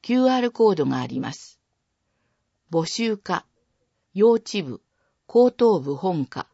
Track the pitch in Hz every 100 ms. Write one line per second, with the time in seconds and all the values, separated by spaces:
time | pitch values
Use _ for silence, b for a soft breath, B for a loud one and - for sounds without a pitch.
0 | - 254 254 254 240 240 226 180 135 131
1 | 123 127 - - - _ _ _ _ _
2 | _ _ _ _ _ _ _ 165 165 -
3 | 226 208 - 180 _ _ _ _ _ _
4 | _ 185 220 226 226 208 147 117 _ _
5 | _ _ _ 233 247 240 233 196 135 139
6 | 190 170 131 - -